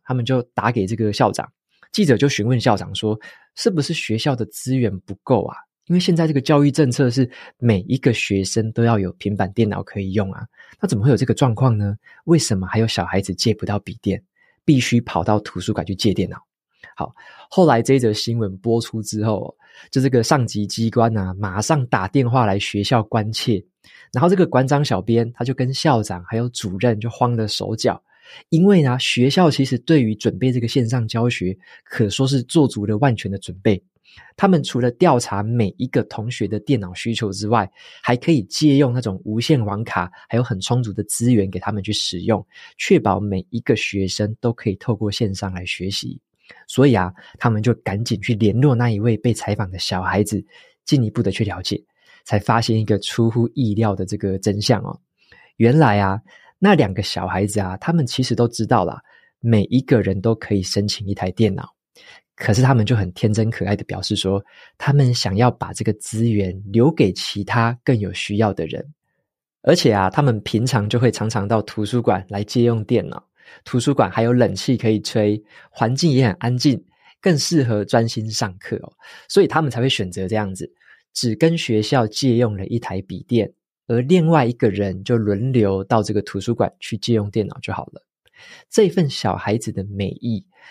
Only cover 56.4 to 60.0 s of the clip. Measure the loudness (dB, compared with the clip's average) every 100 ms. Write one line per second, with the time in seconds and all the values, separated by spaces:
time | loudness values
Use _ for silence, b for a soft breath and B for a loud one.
56.4 | b b 4 4 4 0 -4 -4 -4 -2
57.4 | -2 -2 -4 -4 -2 0 0 -2 0 0
58.4 | 0 0 0 2 0 -4 b b b b
59.4 | 2 2 2 0 2 2